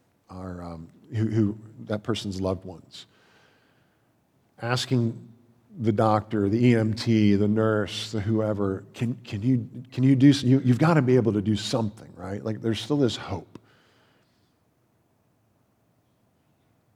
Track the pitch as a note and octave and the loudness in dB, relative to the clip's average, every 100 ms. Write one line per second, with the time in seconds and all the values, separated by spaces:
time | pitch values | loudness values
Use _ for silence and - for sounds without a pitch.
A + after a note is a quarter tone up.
0 | _ _ _ F#2 F#2 F2+ F2 E2 E2 _ | _ _ _ -16 -14 -12 -14 -14 -18 _
1 | _ A2+ A2 A2 G#2 A2 - - A2+ G#2+ | _ -4 0 2 0 -2 -12 -20 -8 -6
2 | A2+ G#2 G#2 F#2+ F#2+ F#2 F#2+ E2 - - | -4 -6 -6 -6 -4 -4 -8 -18 -20 -20
3 | - _ _ _ _ _ _ _ _ _ | -20 _ _ _ _ _ _ _ _ _
4 | _ _ _ _ _ _ A#2 B2 - B2+ | _ _ _ _ _ _ -4 -4 0 0
5 | A2+ - - - _ _ _ G3 A2+ G#2 | 0 -4 -14 -20 _ _ _ -4 -2 2
6 | A2 G#2+ G#2 G#2+ G2 A2+ B2 A#2 G#2+ G#2+ | 2 2 0 -2 0 2 4 4 2 -2
7 | A#2 A2 G#2 G2+ G#2 G#2+ A2 G#2+ G2 - | 0 4 4 4 2 2 2 0 -2 -6
8 | - A2 G2 G#2+ G#2+ G2+ G2 F#2+ - - | -8 -6 -2 -2 0 -2 -2 -4 -10 -8
9 | A#2 A#2+ - G#2 A#2 B2+ A2 B2 B2+ - | -6 -6 -10 -6 0 -2 -2 -12 -12 0
10 | C3 C3+ C#3 C#3 A#2+ C3+ B2+ A#2+ D#3+ D#3+ | 2 6 6 6 4 2 4 2 4 4
11 | B2+ B2+ A2+ G#2 G2+ G#2 - B2 A2 - | 4 4 4 0 0 -2 -2 -4 -4 -6
12 | - - F#2 G2+ - G#2+ A2+ G#2+ - D3 | -18 -14 -10 -8 -8 -6 -4 -4 -4 0
13 | B2+ - - F#2+ - - - _ _ _ | 0 -2 -8 -12 -12 -20 -20 _ _ _
14 | _ _ _ _ _ _ _ _ _ _ | _ _ _ _ _ _ _ _ _ _
15 | _ _ _ _ _ _ _ _ _ _ | _ _ _ _ _ _ _ _ _ _
16 | _ _ _ _ _ _ _ _ _ | _ _ _ _ _ _ _ _ _